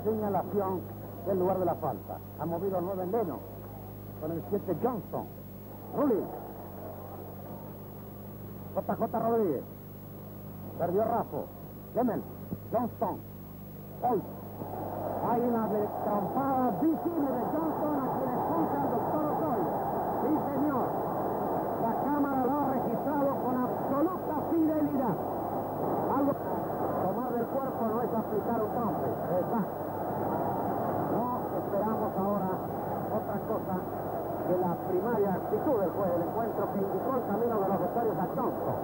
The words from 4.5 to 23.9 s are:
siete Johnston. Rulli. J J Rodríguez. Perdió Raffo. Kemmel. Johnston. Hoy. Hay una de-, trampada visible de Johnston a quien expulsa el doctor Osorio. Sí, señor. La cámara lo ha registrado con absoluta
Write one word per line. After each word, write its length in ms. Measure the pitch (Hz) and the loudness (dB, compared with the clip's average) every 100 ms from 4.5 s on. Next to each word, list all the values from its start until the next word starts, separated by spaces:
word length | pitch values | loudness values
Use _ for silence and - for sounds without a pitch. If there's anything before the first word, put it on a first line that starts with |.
siete 260 | 202 196 156 | -2 0 0
Johnston. 420 | 240 226 - 135 - - - - - - - - | 0 0 -4 -6 -6 -10 -14 -14 -14 -12 -6 2
Rulli. 260 | 285 196 - - - - - - - - - - - - - - - - - - - - - - - - - | 4 4 0 -6 -10 -10 -12 -10 -10 -10 -10 -10 -10 -12 -10 -10 -10 -12 -12 -12 -12 -12 -12 -10 -10 -10 -4
J 200 | - 190 | -4 -2
J 240 | 208 220 226 | 0 0 0
Rodríguez. 460 | 226 233 202 123 - - - - - - - - - - - - | 2 4 4 2 -4 -10 -12 -10 -10 -10 -10 -10 -10 -10 -8 -2
Perdió 260 | 170 185 | 2 4
Raffo. 400 | 220 233 - 139 87 - - - - | 4 2 0 -4 -6 -10 -14 -14 -4
Kemmel. 280 | 208 247 180 - - - - - | 2 2 2 -4 -10 -8 -8 -2
Johnston. 460 | 226 240 - 202 156 - - - - - - - - | 0 0 0 -2 -2 -8 -12 -12 -12 -12 -12 -12 -2
Hoy. 200 | 740 440 - - - - - - - - - - | 2 2 0 -10 -10 -8 -6 -6 -4 -4 -2 -2
Hay 160 | - 233 | 2 2
una 260 | 247 233 214 | 4 2 2
de-, 200 | 208 208 - | 2 0 0
trampada 680 | 214 208 190 - 269 262 247 180 | 0 0 0 0 2 4 4 4
visible 460 | 320 311 - 330 277 | 2 4 0 2 2
de 120 | 240 220 311 | 2 0 2
Johnston 400 | 320 - 302 285 | 0 2 2 2
a 100 | 247 254 | 2 0
quien 80 | 254 | 0
expulsa 480 | 240 - 320 294 285 | 2 2 2 2 2
el 60 | 277 | 2
doctor 320 | - - 302 302 | 2 2 2 2
Osorio. 400 | - 320 226 - - - - - - | 2 2 2 2 0 0 0 0 2
Sí, 100 | 240 302 277 | 4 4 2
señor. 340 | 269 302 254 - - - - - - - - - - | 2 4 4 2 0 0 0 0 0 0 0 0 2
La 120 | 226 226 | 2 2
cámara 400 | 262 294 277 262 | 2 2 4 4
lo 80 | 247 | 4
ha 140 | 294 262 269 | 4 2 2
registrado 540 | - 233 240 294 277 247 | 2 0 2 2 2 2
con 140 | 240 254 | 2 2
absoluta 760 | 247 - 269 | 2 0 0